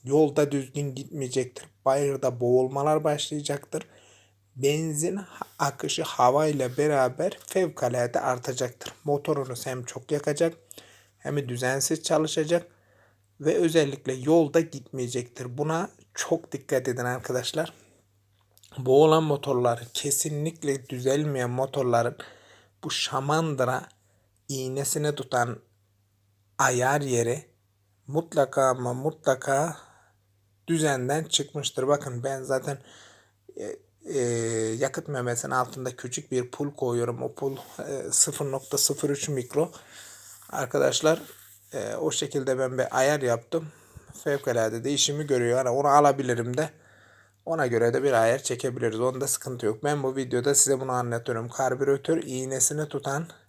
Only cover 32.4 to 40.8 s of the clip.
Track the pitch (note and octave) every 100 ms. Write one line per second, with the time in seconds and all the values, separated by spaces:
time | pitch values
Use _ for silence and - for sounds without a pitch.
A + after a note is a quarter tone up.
32.4 | C3 C3 C#3+ C#3 - - - - _ _
33.4 | - - - - _ _ - D3 A#2+ A#2
34.4 | A2+ A2 A2 A2+ - - - C3+ B2 A#2+
35.4 | C#3 B2+ B2 C3 B2+ B2 B2 C3+ D3+ B2+
36.4 | B2 - C#3+ - B2 A#2+ A#2+ B2 B2+ -
37.4 | C#3 C3+ - - - C#3 - - - -
38.4 | C#3+ C3+ - - - C#3+ D3 C#3 - C3+
39.4 | B2 C#3+ E3 - - - - - - -
40.4 | - - C3 C#3+